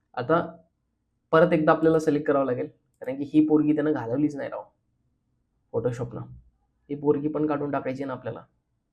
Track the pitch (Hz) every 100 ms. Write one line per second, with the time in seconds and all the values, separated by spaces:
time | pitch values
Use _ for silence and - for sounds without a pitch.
0 | _ - 123 165 175 - _ _ _ _
1 | _ _ - 160 175 170 156 156 160 160
2 | 156 147 147 139 135 123 151 _ _ -
3 | 127 139 143 156 151 151 151 151 147 143
4 | 113 135 147 139 120 - - _ _ _
5 | _ _ _ _ _ _ _ 117 123 120
6 | 120 - - - _ _ _ _ - 147
7 | 147 143 151 151 151 143 143 139 131 131
8 | 135 123 117 85 - _ _ _ _